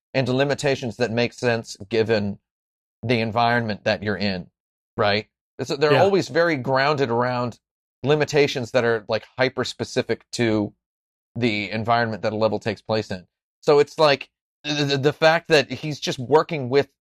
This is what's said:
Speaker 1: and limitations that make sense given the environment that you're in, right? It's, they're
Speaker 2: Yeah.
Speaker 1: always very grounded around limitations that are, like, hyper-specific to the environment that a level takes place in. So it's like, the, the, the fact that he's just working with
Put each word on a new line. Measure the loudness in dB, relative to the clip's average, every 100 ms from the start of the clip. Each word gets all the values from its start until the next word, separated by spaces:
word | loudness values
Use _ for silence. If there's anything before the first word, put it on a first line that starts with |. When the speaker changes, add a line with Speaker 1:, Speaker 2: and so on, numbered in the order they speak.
| _
Speaker 1:
and | -4 -2
limitations | 0 0 0 -2 -2 -4 -4
that | -2
make | -2 -4
sense | -2 -2 -2 -6 -16 -4
given | -2 2 0 -2 -8 _ _ _ _ _ _
the | -2 -2
environment | 0 0 2 0 -2 -4
that | -2 -2
you're | -2 -2
in, | -2 -4 -8 _ _ _ _ -2
right? | 0 0 -4 _ _ -12
It's, | -6 0
they're | 2
Speaker 2:
Yeah. | 4
Speaker 1:
always | 4 2 0
very | 0 0 0
grounded | -2 0 0 0 0
around | 0 -2 -2 -4 -8 _ _ _ _
limitations | 0 2 2 2 2 0 -2
that | 0
are, | 2 0 -2
like, | -4 -4 -2
hyper-specific | -2 -2 -6 -6 -6 -4 -4 -6 -6
to | -2 0 0 -2 -8 _ _ _ _ _
the | -4 -2 -2 -4
environment | -6 0 0 0 -2
that | -4
a | 0
level | 0 0
takes | -4 -6
place | -4 -4 -4
in. | -10 -14 _ _ _
So | 2 4
it's | 4 2
like, | 2 2 -4 _ _ _
the, | -6 -2
the, | -2 0
the | 0
fact | 2 2 2 2
that | 2 2
he's | -6 -8 -6
just | -6 -6
working | 2 2 2 -4 0
with | 0 0 _